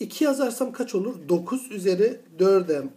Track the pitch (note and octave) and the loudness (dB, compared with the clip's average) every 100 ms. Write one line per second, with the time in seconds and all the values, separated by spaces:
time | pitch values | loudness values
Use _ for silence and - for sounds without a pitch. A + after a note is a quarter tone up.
0 | - - D4+ C#4 B3+ A3+ B3 - B3 F#3+ | -10 0 0 2 -2 -2 -6 -4 -4 -2
1 | G#3 F#3+ C#3+ F3 - B3+ - G#3+ F#3 F3+ | -4 -8 0 0 0 -6 -6 -2 0 4
2 | A3 - - D#3+ F#3+ F#3+ F3 D3 C3+ | 2 0 -14 2 4 4 4 -2 -4